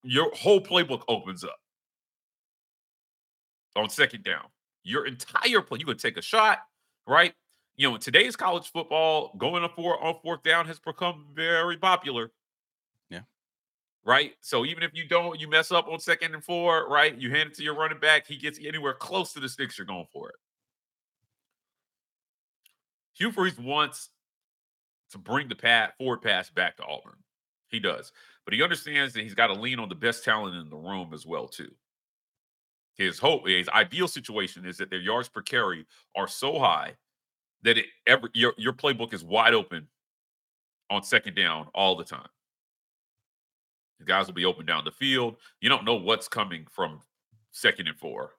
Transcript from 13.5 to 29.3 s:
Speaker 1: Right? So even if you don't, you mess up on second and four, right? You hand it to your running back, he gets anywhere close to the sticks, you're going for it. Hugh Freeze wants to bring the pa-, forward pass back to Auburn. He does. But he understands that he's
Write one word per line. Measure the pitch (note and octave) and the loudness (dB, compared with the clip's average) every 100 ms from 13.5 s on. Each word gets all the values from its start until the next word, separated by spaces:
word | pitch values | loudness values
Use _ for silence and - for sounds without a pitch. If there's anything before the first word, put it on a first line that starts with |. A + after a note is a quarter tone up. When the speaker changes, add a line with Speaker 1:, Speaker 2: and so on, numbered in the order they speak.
| _ _ _ _ _ | _ _ _ _ _
Speaker 1:
Right? | G#2+ C3 D3 - | 4 4 4 -6
So | - B2+ | -2 -2
even | C3+ E3 | 0 -4
if | E3+ | -6
you | D#3 D#3+ | -6 0
don't, | F3 F3 D#3+ | 2 2 -6
you | D#3 | 2
mess | D#3 D#3+ | 2 4
up | F3 D#3+ | 2 0
on | D#3+ | -8
second | - E3 E3 | 0 0 0
and | D#3 | -8
four, | D3+ F3 F3 D#3+ - | -4 0 4 2 4
right? | C#3+ D3+ B2+ | 4 4 2
You | C3+ | -2
hand | D3+ D3+ | 0 -2
it | D3 | -4
to | |
your | D3+ | -6
running | D3+ D#3 D3 | -2 -2 0
back, | D3+ D3+ - | 4 4 2
he | D3 | -10
gets | D3 D3+ | -8 -8
anywhere | D3 D#3 C#3+ | -10 -6 -4
close | C3 - F#3 E3 | -6 -4 -4 -4
to | D3+ | -6
the | C3+ | -10
sticks, | B2+ C3+ - | -6 -8 -8
you're | G2 | -10
going | F#2 E2 | -10 -10
for | D2 - | -14 -16
it. | - _ _ _ _ _ _ _ _ _ _ _ _ _ _ _ _ _ _ _ _ _ _ _ _ _ _ _ | -18 _ _ _ _ _ _ _ _ _ _ _ _ _ _ _ _ _ _ _ _ _ _ _ _ _ _ _
Hugh | - A3 | -6 -6
Freeze | A3+ F#3 A#2+ | -2 -2 -4
wants | B2 C#3+ D3 - - _ _ _ _ _ _ _ _ _ _ | -4 -2 -2 -4 -18 _ _ _ _ _ _ _ _ _ _
to | G2+ | -18
bring | F#2 C3 C#3 | -2 -2 -2
the | - | -2
pa-, | A#2 A#2 G#2+ - | 4 4 4 -4
forward | C3 A2+ | -4 -2
pass | A2+ F#2 F#2 | 0 0 0
back | - F2 - | -2 -2 -4
to | |
Auburn. | - C#2+ - - _ _ _ _ _ | -12 -12 -14 -20 _ _ _ _ _
He | A2+ | -4
does. | G2 D#2 - _ - _ | -2 -4 -10 _ -20 _
But | - | -4
he | C3+ | 0
understands | E3 E3 D#3 D3 C#3 | 0 0 -2 -2 -2
that | A#2 | -4
he's | G#2+ | -6